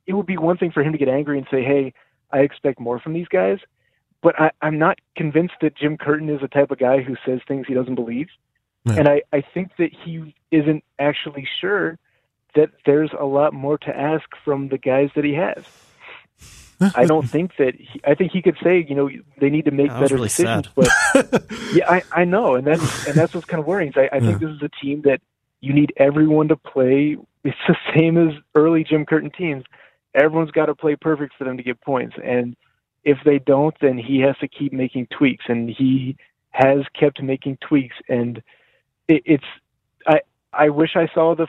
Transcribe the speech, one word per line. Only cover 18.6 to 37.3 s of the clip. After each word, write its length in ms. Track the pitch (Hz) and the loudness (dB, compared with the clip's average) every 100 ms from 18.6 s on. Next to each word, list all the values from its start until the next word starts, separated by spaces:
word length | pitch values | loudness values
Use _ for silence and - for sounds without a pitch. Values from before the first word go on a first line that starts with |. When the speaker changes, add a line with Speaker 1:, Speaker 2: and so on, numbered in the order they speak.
Speaker 1:
say, 220 | 170 180 151 | 2 2 0
you 80 | 139 | -2
know, 140 | 139 139 - _ | -2 -4 -20 _
they 100 | 139 | 0
need 160 | 151 151 | 2 0
to 60 | |
make 180 | 139 143 | 0 0
Speaker 3:
That 100 | 123 | 2
was 100 | 139 | 0
Speaker 1:
better 60 | 135 | 0
Speaker 3:
really 120 | 107 | -2
Speaker 1:
decisions. 380 | - 170 110 - - - - 831 | 0 0 0 -2 2 2 4 2
Speaker 3:
sad. 80 | 269 | 2
Speaker 1:
But 220 | - 254 - 226 | 2 -2 -4 -12
Speaker 2:
<laughs> 140 | 220 | 0
Speaker 1:
yeah, 160 | 190 170 | 0 2
I, 120 | 180 - | 0 0
I 100 | 170 | -2
know, 320 | 175 190 220 127 | 0 0 0 0
and 100 | 139 | 0
that's, 400 | 165 151 - - | 0 -2 -6 -2
and 80 | 147 | 0
that's 160 | 165 | 0
what's 120 | 180 - | -2 -8
kinda 160 | 170 151 | -6 -4
worrying. 240 | 196 151 | -4 -2
Is 60 | 139 | 0
I, 180 | 135 139 | 0 2
I 40 | |
think 200 | 117 170 | 0 0
Speaker 2:
Yeah. 60 | 160 | -4
Speaker 1:
this 80 | 151 | -8
is 60 | |
a 60 | 147 - | -10 -8
team 200 | 139 147 | -8 -2
that 160 | 143 131 - _ _ _ | 0 0 -4 _ _ _
you 140 | 135 | 0
need 180 | 143 147 - | 2 2 2
everyone 500 | 139 147 156 151 156 | 2 4 2 2 2
to 80 | 156 | -2
play. 640 | - 135 127 139 151 151 - _ | -2 0 2 2 0 -4 -12 _
It's 140 | 139 - - | -8 -4 0
the 80 | 165 - 151 | 0 0 2
same 220 | 165 165 | 4 4
as 160 | 165 147 _ 151 | 2 -2 _ 2
early 300 | 160 165 156 | 4 2 0
Jim 200 | 156 147 | -2 0
Curtin 240 | 156 151 | -2 -2
teams. 360 | - 175 139 - _ - _ _ 135 | -8 -6 -6 -12 _ -20 _ _ 2
Everyone's 360 | 151 160 156 | 2 2 0
gotta 220 | 160 156 | 0 -2
play 220 | 147 156 147 | -2 -2 -2
perfect 380 | 160 147 143 - | -2 -2 -4 -8
for 60 | |
them 140 | 131 127 | -8 -6
to 60 | |
get 180 | 123 120 | -8 -10
points, 340 | - 131 117 - | -4 -4 -4 -10
and 320 | - 123 123 123 _ _ _ _ | -4 -2 -2 -8 _ _ _ _
if 140 | 147 135 147 | 0 2 2
they 140 | 143 | 2
don't, 360 | 135 139 156 - | 2 2 2 2
then 160 | 143 123 | 0 0
he 220 | 117 139 | -2 2
has 160 | 135 135 | 2 0
to 100 | 143 | -8
keep 240 | - 143 | -6 -6
making 360 | 131 127 131 120 | -4 -4 -4 -8
tweaks, 380 | - 139 123 - | 0 0 0 -4
and 200 | 117 117 | -4 -4
he 460 | 110 135 131 131 139 _ _ _ | -2 0 0 -2 -10 _ _ _
has 340 | - 135 143 135 - | 0 2 2 -2 0
kept 240 | 147 - | 0 0
making 360 | 135 | -6